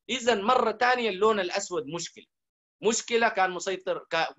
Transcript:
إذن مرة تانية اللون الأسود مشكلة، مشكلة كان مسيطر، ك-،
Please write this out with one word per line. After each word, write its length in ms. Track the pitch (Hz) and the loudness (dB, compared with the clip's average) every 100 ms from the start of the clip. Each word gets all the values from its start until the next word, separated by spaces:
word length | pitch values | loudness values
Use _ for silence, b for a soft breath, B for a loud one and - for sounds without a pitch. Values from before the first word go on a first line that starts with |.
| - | -8
إذن 320 | 247 233 220 | -2 0 2
مرة 300 | 202 247 226 | 2 2 2
تانية 380 | 214 247 247 226 | 2 2 2 0
اللون 300 | 185 220 208 | 2 2 2
الأسود 460 | 180 196 - 175 139 | -2 -4 -4 -6 -6
مشكلة، 380 | 165 165 - - _ _ _ _ _ | -8 -10 -14 -20 _ _ _ _ _
مشكلة 460 | 190 233 - 233 233 | 0 0 0 2 2
كان 220 | 190 185 | 2 0
مسيطر، 540 | 175 180 185 190 160 - | 0 -6 -6 -4 -6 -2
ك-، 240 | 165 160 | -2 -2